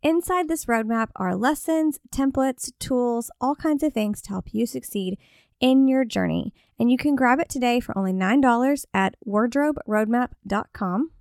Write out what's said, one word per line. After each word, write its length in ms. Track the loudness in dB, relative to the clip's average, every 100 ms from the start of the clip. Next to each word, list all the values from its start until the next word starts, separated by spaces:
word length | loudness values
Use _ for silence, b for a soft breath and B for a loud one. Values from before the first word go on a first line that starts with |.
Inside 460 | 2 0 2 -2 0
this 160 | -4
roadmap 440 | -2 -2 0 -2 -2 -4
are 200 | -4 0
lessons, 600 | 0 0 0 0 0 -2 _
templates, 640 | -2 0 2 -2 -2 -10 -10
tools, 520 | -2 0 0 -2 -6 -4
all 160 | -4
kinds 280 | -2 -2 0
of 100 | 0
things 300 | 0 -4 -4
to 80 | -8
help 160 | -10 -6
you 120 | -4
succeed 540 | -4 -4 -8 -6 -4 -6 b b b _
in 280 | 4 4 4
your 180 | 2 0
journey. 480 | -2 -2 -2 -6 _ _ _
And 120 | 2
you 60 | 2
can 200 | 2 2
grab 220 | 2 2
it 100 | 0
today 300 | -2 0 0
for 160 | -2 -4
only 140 | -2
nine 280 | 0 2 4
dollars 460 | 4 4 2 0 -2
at 220 | -2 -2 -4
wardrobe 560 | -4 0 0 0 0 -2 -2
roadmap 440 | 0 2 0 -2 -6 -6
dot 240 | -6 -6
com 380 | -6 -4 -2 -4 _